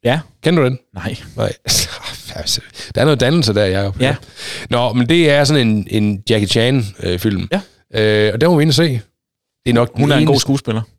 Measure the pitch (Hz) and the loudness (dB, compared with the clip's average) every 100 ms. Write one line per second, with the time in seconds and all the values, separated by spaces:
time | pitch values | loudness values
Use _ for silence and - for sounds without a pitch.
0 | 117 151 - _ 156 170 131 131 _ 92 | 0 -2 -4 _ 0 2 2 -2 _ -12
1 | - 120 - 127 110 - - - - - | -10 -10 -12 -6 -6 -6 -4 -2 -2 -8
2 | - - - - - - - - - - | -14 -16 -14 -10 -6 -6 -8 -20 -10 0
3 | 139 139 127 170 117 101 101 95 98 98 | 0 2 2 2 2 2 0 0 -4 -2
4 | 127 143 - - - - - 120 120 123 | -2 -2 -8 -18 -14 -14 -4 -2 0 0
5 | 120 170 160 143 143 147 113 107 95 110 | 2 4 4 4 4 2 2 0 0 0
6 | 104 98 - 110 101 113 117 135 104 - | 0 -2 0 0 2 0 2 0 -2 -6
7 | - 90 110 95 90 196 190 _ _ 113 | -4 -2 -2 -2 -4 -6 -6 _ _ -2
8 | 107 107 107 110 160 165 156 139 165 123 | 2 2 2 2 2 4 2 2 0 -2
9 | - _ _ _ _ _ - 117 120 - | -8 _ _ _ _ _ 0 0 0 0
10 | 143 147 156 139 - 135 - 110 110 | 2 2 4 2 2 -2 -2 -6 -6